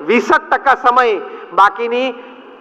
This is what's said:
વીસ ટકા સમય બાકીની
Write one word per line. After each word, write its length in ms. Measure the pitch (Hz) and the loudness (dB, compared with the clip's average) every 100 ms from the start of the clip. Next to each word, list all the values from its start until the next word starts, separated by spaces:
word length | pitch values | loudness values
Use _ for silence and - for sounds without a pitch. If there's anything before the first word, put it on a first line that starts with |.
વીસ 300 | 147 233 - | -2 0 2
ટકા 440 | 311 - - 277 240 | 0 0 -2 0 2
સમય 440 | 247 247 247 190 - - - | 2 2 2 -2 -6 -16 -6
બાકીની 600 | 175 202 202 233 240 262 240 - - - - | 2 2 2 -4 -2 -4 -6 -16 -20 -20 -20